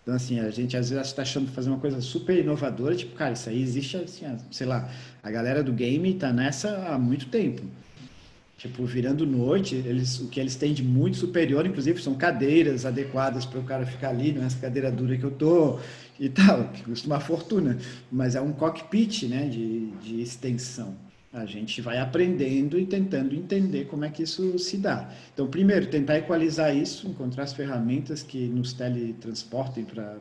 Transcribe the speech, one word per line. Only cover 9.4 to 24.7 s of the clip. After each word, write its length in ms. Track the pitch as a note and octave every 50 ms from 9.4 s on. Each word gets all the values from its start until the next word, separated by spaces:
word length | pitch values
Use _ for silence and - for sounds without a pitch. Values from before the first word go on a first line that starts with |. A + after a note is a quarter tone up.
| A#2+ C3 E3+ G3 F#3+ - C3
eles, 460 | B2+ B2+ A#2+ A#2+ B2+ B2+ B2+ - -
o 80 | B2+ -
que 100 | - C3+
eles 160 | C3 C3 B2+
têm 200 | - D3 D3 D3+
de 80 | C3 B2+
muito 340 | B2+ B2+ C3 D#3 F#3+ F#3+
superior, 480 | - F3+ - - E3+ D#3+ C3+ C#3 D3 E3+
inclusive, 380 | F#3+ - C#3+ B2+ D#3 F3 - -
são 120 | D3 C3+
cadeiras 680 | C3+ E3 F3 C#3+ A#2 C3+ C#3 D#3 E3+ D#3 D3 C3 A#2+ B2+
adequadas 600 | C3 B2 C3+ C3+ C3+ C3 C3 C3+ C3+ B2 B2+ B2
pro 160 | - - C3 B2+
cara 240 | C3 C3+ C3 B2
ficar 240 | B2 - - C#3 C3+
ali, 220 | B2 A#2+ C#3 D#3 D3
não 100 | C3 B2+
é 40 |
essa 120 | B2+ - -
cadeira 340 | C3 B2 B2 C#3 C3+ C3 A#2+
dura 240 | B2 B2+ B2 C3
que 80 | B2 C3
eu 60 | C#3
tô 480 | C3+ - D3+ D#3 F3 E3+ D#3 C3+ B2 - - - - - - - - -
e 100 | C3+ C3+
tal, 400 | C3 - F#3+ G3+ D#3+ B2 G#2+ -
que 140 | - - -
custa 240 | A#2 A#2 - -
uma 140 | D3+ D3 C#3
fortuna, 580 | - - E3 E3 - - A3 F#3+ D#3 C3 B2 - - - - - - - B2+
mas 220 | B2+ B2+ B2+ B2
é 60 | C3 C#3
um 100 | D3 D3+
cockpit, 720 | - D#3+ E3 D#3+ - - - G3 A3 A#3 G#3 - - C3+
né, 260 | A#2 B2 C3+ D3 C#3
de, 380 | A2+ A2+ A2+ A2 A2+ A#2 A2+ G#2+ G2 G2 G#2+
de 180 | A2 A#2 A#2
extensão. 760 | A#2+ A#2+ - - - B2+ A#2+ - - - - B2 A2 G2 F#2+ - - - - - _ _ -
A 140 | A#2+ A2
gente 340 | G2 G2 G#2+ A2 A2 - -
vai 160 | A#2+ A#2+ A#2
aprendendo 840 | B2+ C3 B2+ C3 E3 F3+ F3+ F3+ C#3 C#3 C3 C3+ C#3 C#3+ D3 D#3+ F#3
e 60 | F#3+
tentando 500 | F#3+ G3 G3 F#3+ - D3+ C3+ C3+ C3+ C#3
entender 520 | D#3+ F#3 - G3 G3 F#3+ - C#3+ C3+ C#3+
como 180 | - D#3+ D3 D3+
é 60 | D3+
que 140 | D3+ - D#3+
isso 340 | D#3 - - F#3 F#3 F3+ F3+
se 180 | F3+ -